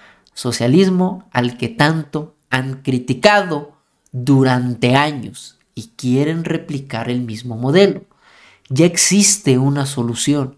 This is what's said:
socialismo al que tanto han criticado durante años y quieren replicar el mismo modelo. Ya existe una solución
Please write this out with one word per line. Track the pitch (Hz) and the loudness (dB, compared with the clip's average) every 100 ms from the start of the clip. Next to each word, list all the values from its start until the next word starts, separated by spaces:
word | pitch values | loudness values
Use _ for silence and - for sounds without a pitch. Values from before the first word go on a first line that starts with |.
| - _ _ | -20 _ _
socialismo | - 123 117 123 147 190 185 185 - - | -8 -6 -2 2 4 4 2 0 -4 -8
al | 127 123 123 | -4 -4 -4
que | 120 | -6
tanto | - 147 160 151 156 151 _ _ | 0 0 0 -4 -8 -10 _ _
han | 131 131 135 | -4 -4 -8
criticado | - 127 123 123 208 208 190 151 143 _ _ _ _ | -4 -2 -2 2 4 4 2 -4 -8 _ _ _ _
durante | 127 123 135 131 123 123 117 123 131 | -6 2 4 4 2 -2 -2 0 2
años | 147 147 110 98 - _ _ - | 0 -4 -10 -14 -20 _ _ -16
y | 110 | -16
quieren | - 127 127 147 165 | -8 -2 0 0 -2
replicar | 165 165 - 143 139 113 117 | -4 -6 -6 -10 -8 -8 -4
el | 123 | -4
mismo | 120 110 123 113 | -6 -10 -10 -6
modelo. | 127 165 196 143 - _ _ _ _ _ - | 0 4 4 2 -8 _ _ _ _ _ -4
Ya | 131 160 | 2 2
existe | 165 - 190 196 - - 127 | 2 2 2 2 2 2 2
una | 135 143 | 2 0
solución | 135 - 117 117 - 147 135 | -2 -4 -4 -2 0 0 -2